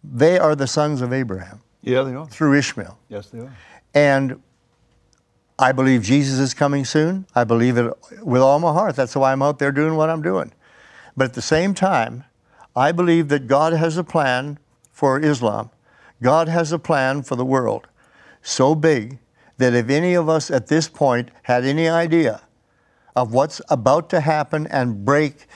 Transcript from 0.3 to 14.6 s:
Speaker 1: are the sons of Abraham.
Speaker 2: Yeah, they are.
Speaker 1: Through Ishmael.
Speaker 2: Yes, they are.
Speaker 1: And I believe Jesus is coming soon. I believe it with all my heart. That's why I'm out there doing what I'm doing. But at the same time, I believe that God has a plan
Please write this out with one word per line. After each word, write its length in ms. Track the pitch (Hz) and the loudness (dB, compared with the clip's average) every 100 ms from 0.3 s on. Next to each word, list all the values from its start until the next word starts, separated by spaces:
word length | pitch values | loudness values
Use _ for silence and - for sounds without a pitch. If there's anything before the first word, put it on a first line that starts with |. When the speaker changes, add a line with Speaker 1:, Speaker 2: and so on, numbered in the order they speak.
| 180 | 4
Speaker 1:
are 180 | 160 147 | 2 0
the 100 | 135 | -2
sons 340 | - 147 143 | -2 -2 -2
of 120 | 123 | -4
Abraham. 480 | 131 123 95 95 - _ _ | -4 -4 -8 -12 -20 _ _
Speaker 2:
Yeah, 200 | - 127 | -2 -2
they 120 | 135 | -2
are. 120 | 127 156 | -8 -14
Speaker 1:
Through 280 | - 156 143 | -2 2 2
Ishmael. 400 | 127 - 85 - _ | 2 -8 -14 -18 _
Speaker 2:
Yes, 200 | 104 - | -14 -14
they 120 | 113 | -18
are. 140 | 123 123 - - _ | -18 -20 -20 -20 _
Speaker 1:
And 460 | 143 143 135 135 117 _ _ _ _ _ _ _ _ _ _ _ - | 2 4 2 0 -8 _ _ _ _ _ _ _ _ _ _ _ 0
I 140 | 131 | 2
believe 300 | 131 131 127 | 4 2 2
Jesus 360 | 101 139 135 131 | 2 0 2 -2
is 140 | 135 | -2
coming 300 | - 143 143 | 0 -2 -2
soon. 420 | 131 156 160 190 190 | -2 0 0 -4 -4
I 100 | - | -2
believe 320 | 113 117 123 120 | 0 2 2 0
it 160 | 117 - - - | -2 -6 -18 -14
with 200 | 208 123 | -2 2
all 160 | 131 143 | 4 4
my 140 | 170 | 2
heart. 240 | 156 208 135 | 0 -2 -2
That's 180 | 127 | -4
why 160 | 143 135 | 0 0
I'm 100 | 135 | 2
out 160 | 143 143 | 0 0
there 140 | 143 | -2
doing 220 | 139 156 156 | 0 -2 0
what 120 | 156 | -2
I'm 120 | 160 | -2
doing. 300 | 160 95 - _ _ _ - - - - | -2 -4 -6 _ _ _ -20 -20 -18 -2
But 80 | 131 | -2
at 80 | |
the 80 | 123 | -2
same 320 | - 160 190 | -2 0 0
time, 500 | 185 190 160 113 120 - _ _ _ - | 0 0 0 -2 -8 -18 _ _ _ -10
I 180 | - 143 | 0 0
believe 360 | 170 175 165 151 | 2 2 2 2
that 180 | 143 120 | -2 2
God 260 | 139 160 | 2 2
has 220 | 165 165 160 | 0 0 -2
a 80 | |
plan 540 | 170 165 139 127 143 147 | -4 -2 0 -2 -4 -12